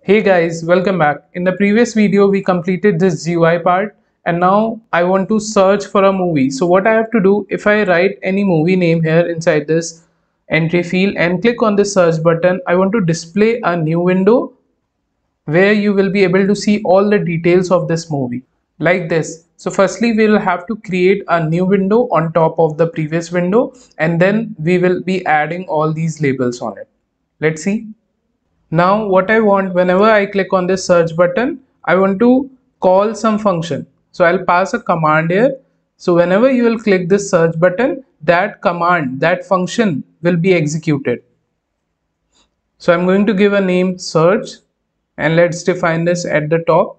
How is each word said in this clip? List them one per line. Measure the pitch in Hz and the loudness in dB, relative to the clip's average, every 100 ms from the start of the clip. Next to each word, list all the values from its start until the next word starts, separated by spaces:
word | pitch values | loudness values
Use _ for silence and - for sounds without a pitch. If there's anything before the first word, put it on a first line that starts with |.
| - | 2
Hey | 208 | 2
guys, | 196 185 170 165 165 | 4 2 0 -4 0
welcome | 180 185 185 | 0 2 0
back. | 151 147 _ | 0 -2 _
In | - 180 | -4 -4
the | |
previous | 180 202 208 233 | 0 0 2 2
video, | 226 208 196 202 | 2 2 4 2
we | 196 | 2
completed | 190 180 165 185 208 175 | 0 -2 -2 0 0 2
this | 190 151 | 0 0
G | 156 175 | -4 0
U | 165 | 2
I | 170 | 2
part, | 170 180 208 _ _ _ - | 0 0 -2 _ _ _ -6
and | 170 | 0
now | 180 202 220 233 _ | 2 2 0 -6 _
I | 165 175 | -2 0
want | 190 285 | 0 0
to | 220 | -2
search | 208 - 190 202 202 | -2 2 2 2 0
for | 208 | 2
a | 196 | 2
movie. | 190 180 156 131 | 2 -2 0 0
So | - 175 | 0 2
what | 180 196 | 2 2
I | 220 | 0
have | 220 | 0
to | 233 | 0
do, | 190 202 202 | 2 2 -2
if | 175 - | -4 0
I | 208 | 0
write | 208 175 185 196 | 2 2 0 -2
any | - 190 | -4 -2
movie | 202 165 156 185 | 0 0 2 2
name | 170 165 | 2 0
here | 160 160 170 | 2 2 0
inside | 170 165 156 147 | -2 0 0 0
this | 160 165 - _ _ _ _ _ | -2 -2 -12 _ _ _ _ _
entry | 156 165 175 | -2 0 -2
field | 170 180 190 - | -2 0 -2 0
and | 165 180 | -2 0
click | 233 240 | -2 0
on | 220 202 | 0 0
the | 202 | 0
search | 196 170 165 | 2 2 2
button, | 160 165 180 180 175 | 0 2 0 -2 -2
I | 180 | 0
want | 190 | 0
to | 226 | 0
display | 170 160 - 202 214 240 | -2 -4 -4 -2 0 0
a | - 175 | -2 -2
new | 156 165 | -2 -2
window | 175 185 190 247 277 _ _ _ _ _ _ _ _ _ - | 0 2 2 2 0 _ _ _ _ _ _ _ _ _ -4
where | 151 196 | 2 2
you | 214 208 | 2 0
will | 196 196 | 0 0
be | 196 185 | 2 2
able | 185 196 | 2 0
to | |
see | 202 - 208 | 0 0 -2
all | 208 185 208 | 2 2 4
the | 202 | 0
details | 165 165 170 180 180 | 0 -2 2 2 2
of | 180 160 | -2 0
this | 165 - | -4 -4
movie, | 147 127 120 - _ _ _ | -6 -6 -8 -12 _ _ _
like | 151 185 165 | -2 -2 -2
this. | 170 147 - _ _ | -4 -4 -10 _ _
So | - | -8
firstly, | - 190 185 233 | 0 0 0 -2
we | 220 220 | 2 2
will | 208 202 | 2 0
have | 180 - | -4 -6
to | 214 | -12
create | - 180 180 202 - | -6 0 2 0 0
a | 170 160 | -2 0
new | 165 | -2
window | 185 196 190 220 247 | 0 0 2 0 0
on | 165 160 | 0 0
top | 165 160 160 | 0 0 0
of | 165 151 | -2 0
the | 165 | -2
previous | 165 156 165 170 | -2 -4 -4 -4
window, | 175 180 208 269 - _ - | -4 0 0 -2 -6 _ -6
and | 160 170 | -2 0
then | 185 214 226 - | 0 0 -4 -6
we | 156 180 | -2 0
will | 180 180 | 2 -2
be | 175 185 185 | -2 -4 0
adding | 151 151 175 190 | -2 -2 -6 -6
all | 156 156 | -2 -2
these | 156 165 147 | -2 -6 -2
labels | 147 131 123 120 | -4 -2 -4 -4
on | 120 98 | -10 -12
it. | - _ _ _ _ _ | -18 _ _ _ _ _
Let's | 151 160 | -6 -4
see. | 202 214 226 - _ _ _ _ _ _ _ | -6 -6 -8 -20 _ _ _ _ _ _ _
Now | 160 180 202 214 | 0 0 0 0
what | 185 190 | 0 2
I | 220 | 2
want, | 214 196 196 180 | 2 2 0 -2
whenever | 180 185 214 | 0 2 4
I | 214 202 | 2 0
click | 196 185 | -4 -2
on | 190 180 | -2 -2
this | 185 | -4
search | - 175 165 165 | 0 0 2 0
button, | 175 180 254 339 _ _ - | 0 0 -4 -6 _ _ -2
I | 180 | 0
want | 196 196 | 2 2
to | 240 254 262 _ _ _ | 2 2 0 _ _ _
call | 185 185 208 | 2 2 2
some | 214 226 208 | -2 -2 0
function. | 214 175 165 - 170 _ _ | 0 -2 -4 -8 -10 _ _
So | - 175 | 0 2
I'll | 180 180 | 2 0
pass | 180 190 | 0 0
a | 233 | -4
command | - 170 156 156 165 | -2 0 2 2 2
here. | 180 254 269 _ _ _ _ | 2 0 -2 _ _ _ _
So | - 175 | 0 2
whenever | 175 190 254 | 2 2 2
you | 254 | 2
will | 240 226 | 0 0
click | 214 185 175 | 0 0 2
this | 175 170 | -2 0
search | 175 165 160 | 0 0 2
button, | 180 175 262 - - _ | 0 0 -4 -4 -12 _
that | 151 175 202 - | 0 0 0 -4
command, | 202 170 170 175 139 131 | -4 -2 0 0 -2 -2
that | 156 180 - | -2 -2 -2
function | 185 180 - 220 147 - _ | -2 -2 -2 -2 -2 -8 _
will | 170 180 | -2 0
be | 175 180 | 2 2
executed. | 147 156 160 143 131 120 _ _ _ _ _ _ _ _ _ _ _ _ _ _ _ _ | 0 -4 -2 -2 -2 -6 _ _ _ _ _ _ _ _ _ _ _ _ _ _ _ _
So | - | 0
I'm | 175 180 | 2 2
going | 190 208 | 2 2
to | 196 | 2
give | 202 | 2
a | 202 | 2
name | 190 180 185 180 | 0 0 0 -4
search, | - 170 165 220 - - _ _ _ _ _ - | -4 2 2 2 -4 -16 _ _ _ _ _ -6
and | 147 165 | -2 2
let's | 175 165 | 2 0
define | - 175 170 160 | -4 -2 -2 -2
this | 170 175 - | -2 -2 -2
at | 147 151 | -4 0
the | 165 165 | -2 0
top | 165 170 | 0 0